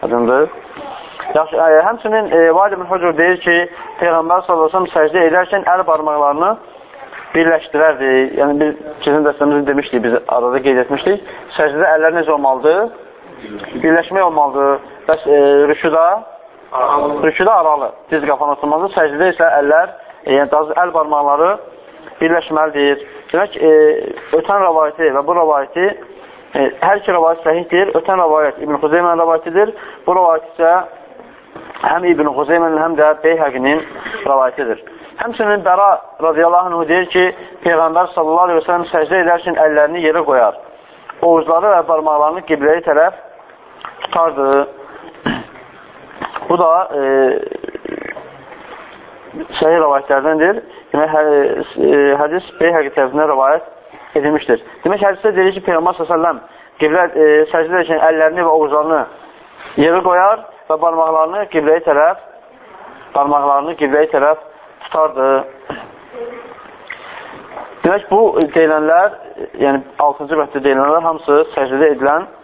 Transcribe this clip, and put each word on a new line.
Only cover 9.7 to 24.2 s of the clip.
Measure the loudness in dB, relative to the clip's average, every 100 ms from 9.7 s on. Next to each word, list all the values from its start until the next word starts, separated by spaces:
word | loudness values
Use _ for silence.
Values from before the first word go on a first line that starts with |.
| -2 -2 -2
biz | 0 -2 0
arada | -2 0 0
qeyd | 0 0 0
etmişdik. | -2 -2 -2 -6 -20 -18 -2
Səcdədə | -2 0 2 2
əllər | 2 0
necə | 0
olmalıdır? | 0 0 0 2 2 0 -6 -20 -20 -20 -20 -18 -16 -14 -6
Birləşmək | 0 0 0 0
olmalıdır. | 0 0 -2 0 0 0 -4 -12 -2
Bəs, | -2 2
e, | 4 6 4 2
rükuda? | 0 0 2 2 0 -6 -20 -20 -20 -10 -4 -2 0 -2 -2
Rükuda | -2 0 2 2
aralı. | 2 0 -2 -8 -6
Diz | -4 -2
qapanı | -2 -2
oturmalıdır. | -2 -2 -2 -2 0
Səcdədə | -2 2 0
isə | 2 2 2
əllər, | 2 2 2 -6 -20 -14 0
e, |
yəni, | 0 2
daha | 0
doğrusu, | 0 -2
əl | -2
barmaqları | -2 0 0 0 2 2 0 -8 -20 -20 -20 -20 -4
birləşməlidir. | 0 0 -2 -2 -2 0 0 0 -6 -20 -6
Demək, | -4 -2 0
e, | 4 6 4 2 -6 -12